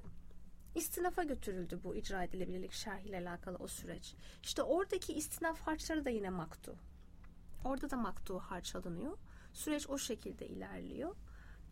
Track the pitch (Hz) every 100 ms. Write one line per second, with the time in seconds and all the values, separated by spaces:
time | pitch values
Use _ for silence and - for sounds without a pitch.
0 | - - - - - - - 339 339 -
1 | 359 359 311 240 - 185 170 175 214 208
2 | - 196 175 185 180 185 190 - 214 190
3 | 202 185 175 175 190 180 190 - 175 156
4 | - - - - - - 233 330 381 370
5 | - 311 - - 330 320 - 311 - 311
6 | 269 226 190 185 160 - - - - -
7 | - - - - - - 254 269 285 254
8 | 196 - - 180 - 180 170 180 180 170
9 | 262 403 - - - - 311 294 277 277
10 | - 214 - - - - 190 190 - -
11 | 320 427 - - - - -